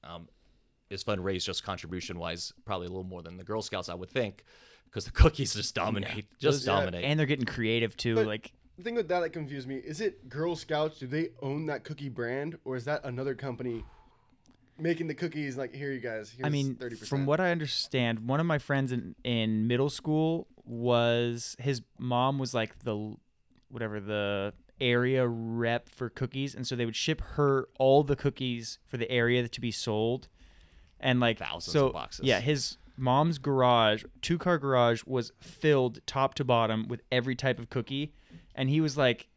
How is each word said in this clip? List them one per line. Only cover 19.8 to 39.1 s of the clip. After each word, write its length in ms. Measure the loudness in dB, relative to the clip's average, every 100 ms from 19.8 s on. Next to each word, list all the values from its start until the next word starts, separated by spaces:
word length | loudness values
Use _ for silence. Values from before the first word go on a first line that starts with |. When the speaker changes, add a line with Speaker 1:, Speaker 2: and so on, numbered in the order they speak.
| 2
Speaker 2:
school 580 | -2 0 2 2 0 -6 -16
was, 920 | -12 -4 2 4 4 4 2 -2 -8 -4
his 240 | -2 -2 -4 _
mom 400 | -2 2 2 2
was, 140 | -2
like, 280 | -2 -2 -4
the 120 | -4
l-, 240 | -4 -4 -10 _ _ _ _ _
whatever, 300 | -8 -6 -6
the 520 | -4 -2 0 0 -4 -6 -20 _
area 480 | 2 4 4 2 2
rep 640 | 0 -4 -2 0 0 -4
for 220 | -8 -8
cookies, 440 | -4 -6 -4 -6
and 120 | -6 -6
so 100 | -2
they 80 |
would 100 | -2 -2
ship 260 | -2 -2
her 460 | -4 0 2 2 0 _
all 260 | 6 6
the 120 | 6 2
cookies 600 | 0 -2 -4 -4 -8 -14 _
for 120 | -4
the 120 | 0
area 380 | 4 4 4 2
to 120 | -2
be 80 | -4
sold, 580 | -2 -2 2 2 0 -6 _ -20 -20 -20 -20 -20 _
and, 200 | 2 4
like, 180 | 4 0
Speaker 1:
Thousands 340 | -4 -8 0
Speaker 2:
so, 140 | 2 2
Speaker 1:
of 60 |
boxes. 320 | 2 -10 -4 2
Speaker 2:
yeah, 140 | 2
his 360 | 2 0 -2 -8 -18 -4
mom's 400 | 2 4 2 0
garage, 640 | 0 4 6 8 6 4 -2 -10
two-car 380 | -2 0 2 2
garage, 460 | 4 4 4 4 0
was 260 | -2 -2 _
filled 680 | -20 0 4 6 4 -2 -6
top 280 | 0 0
to 100 | 0
bottom 420 | 2 4 4 0 -2
with 120 | -8 _
every 240 | 0 0
type 240 | -2 0 -2
of 120 | -4
cookie, 420 | -6 -4 -6 -6 -10 _ -20 -16
and 140 | -4 2
he 120 | 2
was 140 | 2 4
like 300 | 4